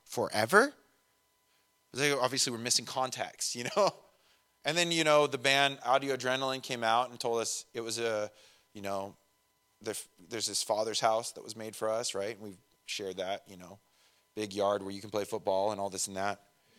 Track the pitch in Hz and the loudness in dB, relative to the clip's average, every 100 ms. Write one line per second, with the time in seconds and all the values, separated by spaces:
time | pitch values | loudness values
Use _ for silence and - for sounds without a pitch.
0 | - - 104 104 113 202 277 - _ _ | -10 -4 -2 0 6 6 6 0 _ _
1 | _ _ _ _ _ _ _ _ _ 120 | _ _ _ _ _ _ _ _ _ 0
2 | 143 139 123 131 - 117 120 - 127 131 | 2 4 2 2 0 0 0 0 0 -2
3 | 131 123 92 - - 120 123 - 190 - | -2 -2 -6 -4 -6 -4 -4 2 2 2
4 | - _ _ _ _ _ 139 165 170 165 | -20 _ _ _ _ _ 0 2 2 4
5 | 156 151 147 131 135 139 139 135 120 135 | 6 8 6 2 4 6 4 2 2 2
6 | 139 131 127 131 135 131 - 123 113 117 | 2 -2 0 0 -2 -4 -6 -2 2 2
7 | 123 120 120 117 107 - - 120 117 117 | 2 -2 -2 0 -2 -4 -8 -8 -6 -2
8 | 117 107 104 - - _ _ 107 98 98 | -2 -2 -4 -8 -20 _ _ -10 -6 -6
9 | 98 - _ _ _ _ _ _ 110 101 | -6 -12 _ _ _ _ _ _ -8 -8
10 | - _ 87 113 101 101 - 107 110 104 | -10 _ -10 -6 -4 -4 -2 0 0 2
11 | 117 110 120 - - 110 110 101 110 110 | 2 2 -2 -10 -14 -12 -12 -6 -2 -2
12 | 120 98 101 104 107 92 _ _ - - | -4 -4 -6 -8 -12 -16 _ _ -12 -8
13 | 98 92 92 98 - 92 87 98 _ _ | -6 -4 -4 -6 -8 -20 -18 -20 _ _
14 | _ _ _ - 107 98 98 104 98 98 | _ _ _ -6 -6 0 2 2 -2 -10
15 | 101 104 101 107 92 95 101 101 98 95 | -6 -4 -4 -4 0 2 0 -2 -6 -4
16 | - 95 101 98 _ _ _ | -6 -2 -4 -4 _ _ _